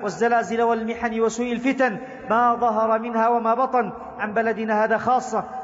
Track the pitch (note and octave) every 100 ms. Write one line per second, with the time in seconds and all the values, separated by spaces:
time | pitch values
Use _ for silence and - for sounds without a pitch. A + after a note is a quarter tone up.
0 | G3+ E3 A#3 A#3 G3 A3+ A#3 A3+ A3 A#3
1 | A#3+ A3 A3 A3 B3 A#3 B3 C4 B3+ F#3
2 | - - - A3 A#3+ A#3 A#3+ G#3+ A3 A3
3 | A#3 A3+ A3+ A#3+ A#3 A#3 C4 B3+ G3+ -
4 | - - G#3 G#3+ A3+ A3 A3 G#3+ A3 A3
5 | A3 B3+ B3+ G#3+ - -